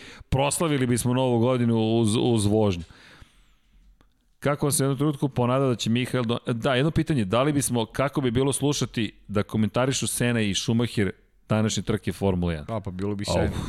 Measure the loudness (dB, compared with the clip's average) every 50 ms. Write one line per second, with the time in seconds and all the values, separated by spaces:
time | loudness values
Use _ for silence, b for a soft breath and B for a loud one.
0 | B B B B B B 0 0 2 2 0 0 0 0 2 2 2 2 2 2
1 | 0 0 0 2 2 2 2 4 4 4 2 2 2 2 2 2 2 2 2 4
2 | 4 2 2 2 2 2 2 2 2 4 4 4 4 2 2 -2 -6 -12 B B
3 | B B B B B B B B B B B B B B B B B -20 -20 _
4 | _ _ _ _ _ _ _ _ -2 -2 -2 0 0 -2 0 0 0 0 0 0
5 | 0 -2 -2 -2 -4 -4 -2 0 0 2 2 2 2 2 0 0 0 0 0 0
6 | 0 0 -2 -2 -2 -2 -2 -4 -4 -4 -4 -2 0 0 2 2 2 2 2 0
7 | 0 0 0 -2 0 0 2 2 2 2 0 0 -2 -2 0 -2 -2 -2 -2 -2
8 | -2 -2 -2 -2 -2 0 2 2 2 0 0 0 0 -2 0 0 -4 -4 -4 -4
9 | -4 -4 -6 _ -12 -6 -2 -2 -2 -2 0 0 0 0 0 0 0 0 0 -2
10 | -2 -4 -2 -2 -2 0 0 0 0 0 -2 -2 -2 0 0 0 0 0 0 0
11 | -2 -2 -2 _ _ _ _ _ _ -2 0 0 0 0 0 -2 -2 -2 -4 -4
12 | -2 -4 -6 -2 0 0 0 0 0 -2 -2 -4 -6 -8 -8 -8 -8 -8 -8 -6
13 | -6 -4 -4 -4 -2 -2 0 0 0 0 B B B